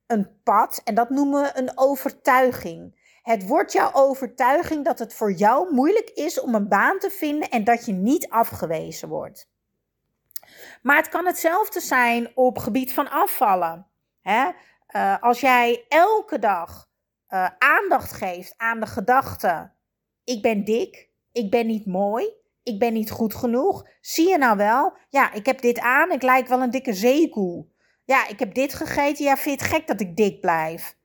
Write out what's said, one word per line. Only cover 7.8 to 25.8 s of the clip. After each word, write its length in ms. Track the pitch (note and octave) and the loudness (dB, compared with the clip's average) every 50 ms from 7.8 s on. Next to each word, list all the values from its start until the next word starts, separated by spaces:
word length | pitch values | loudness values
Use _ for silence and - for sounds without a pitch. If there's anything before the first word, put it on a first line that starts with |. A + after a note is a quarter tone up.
| - | 0
je 60 | A3+ | -4
niet 360 | F#3+ F3+ G3 A#3 D4 F4 - - | -4 -2 0 0 0 0 -2 -2
afgewezen 800 | - A3+ A#3 - - - F3+ D#3 E3 D#3+ E3 E3 D#3+ - - D#3+ | 0 0 0 0 -2 -8 -6 -6 -6 -6 -8 -10 -12 -14 -12 -10
wordt. 420 | D#3 D3+ - - - - - _ _ _ _ _ _ _ _ _ _ _ _ _ _ _ _ _ - - _ - - - - - - - | -8 -8 -10 -10 -16 -20 -20 _ _ _ _ _ _ _ _ _ _ _ _ _ _ _ _ _ -20 -20 _ -20 -20 -20 -20 -20 -18 -10
Maar 140 | - B3 D4 | -4 -2 -2
het 120 | D#4 D#4 - | -2 -2 -2
kan 180 | - E4 F4 | -4 -4 -2
hetzelfde 540 | F4+ E4+ - - D#4+ E4+ G#4 G#4+ - - F4+ | -2 -4 -2 -2 -2 0 -2 -2 -4 -6 -8
zijn 500 | - - C#4+ B3+ A#3+ A#3 A#3 A#3 A#3 - - | -6 -2 0 0 2 2 0 -2 -4 -4 -2
op 240 | C4 B3+ B3+ - - | 0 0 0 0 -2
gebied 360 | - A#3 G3+ C4 B3+ - - | -6 -4 -4 -4 -4 -4 -4
van 160 | - C#4+ - | -4 -4 -2
afvallen. 760 | - D#4 G4+ F#4+ - - B3+ G#3 F#3+ F3+ E3+ E3 E3 E3+ - _ _ _ _ _ _ _ | -2 -2 -2 -2 0 0 2 2 2 2 0 -2 -6 -8 -16 _ _ _ _ _ _ _
Hè? 300 | - F#3 G#3 A#3+ C4+ F4+ E4+ - _ _ _ _ _ | -4 -2 0 0 0 -2 -4 -10 _ _ _ _ _
Eh, 360 | _ - G3+ G3 G3 G3 - | _ -4 -2 0 0 0 2
als 180 | - A#3+ A#3+ A#3+ | 2 2 2 2
jij 440 | C#4 C4 B3+ B3 A#3+ A#3+ A#3+ A#3 - - | 4 4 4 4 4 2 0 -2 -2 2
elke 500 | C#4+ D#4+ F4 G#4+ A4 A4 - - D#4 A#3+ | 4 4 6 6 4 0 -2 -4 -4 -2
dag, 500 | A3+ G#3 G3 E3+ E3+ - - - - _ _ _ _ _ _ _ _ | 0 0 0 -2 -4 -10 -14 -20 -20 _ _ _ _ _ _ _ _
eh, 220 | - G3 F#3 F#3 F3+ - - | -8 -4 -2 -2 -2 0 2
aandacht 540 | C4 C#4+ D#4+ G4 G#4 F#4 - B3 - - | 4 4 4 4 2 2 0 -2 -2 -4
geeft 420 | - - G#3 F#3 F3+ F3+ G3 - - | -10 -8 -8 -8 -8 -8 -14 -16 -12
aan 240 | - A3+ A3+ A#3 A3+ | -6 -4 -4 -2 -4
de 60 | G#3+ | -6
gedachte, 840 | G#3 - A#3 G3 - B3+ C4+ C4 - - - - F#3+ E3 D3+ F3 - _ _ _ _ _ _ _ _ _ _ - | -6 -6 -4 0 2 2 2 2 0 -4 -2 0 0 0 -2 -4 -12 _ _ _ _ _ _ _ _ _ _ -8
"Ik 180 | A#3+ B3+ G3+ | -8 -6 -2
ben 220 | A#3 A#3 A3 G3+ - | 0 0 0 0 0
dik, 440 | G#3+ A3 A#3+ F#4+ - - - - _ _ _ _ _ | 0 0 -2 -2 -4 -8 -16 -20 _ _ _ _ _
ik 180 | - A#3+ A3 F#3+ | -6 -6 -4 0
ben 160 | A#3+ A#3+ A3+ | 0 0 0
niet 200 | A3+ A3 G#3 G#3+ | 0 -4 -4 -4
mooi, 480 | F#3+ F3+ F#3+ G3+ G3+ G#3+ B3 G4+ A4 - _ _ _ _ _ | -4 -2 -2 -2 -2 -2 -2 -4 -6 -8 _ _ _ _ _
ik 160 | - B3 G#3 G3 | -10 -8 -4 -2
ben 140 | A#3 A#3 | 0 0
niet 180 | A3 A3 A3 - | 0 -2 -4 -4
goed 240 | - - A#3 G#3 - | -4 -4 -4 -4 -4
genoeg. 540 | - - A#3+ A#3 B3+ D4+ G4+ - - - _ _ _ | -4 -4 -2 0 0 0 0 -2 -4 -8 _ _ _
Zie 280 | - - - - D#4+ F#4+ | -12 -6 0 2 2 4
je 100 | F#4 D#4 | 4 4
nou 180 | C4+ A#3+ G#3 | 4 4 4
wel? 400 | G3 G3+ G#3 A#3 C4+ D#4 F#4 - - _ _ | 4 2 2 2 2 0 -2 -4 -8 _ _
Ja, 240 | - C#4 A#3+ - | 2 2 2 2
ik 140 | - G#3+ G3+ | 0 -2 -2
heb 140 | C4+ B3+ C4 | -2 -2 0
dit 180 | - A#3+ A#3+ | 2 0 0
aan, 320 | A#3 | 2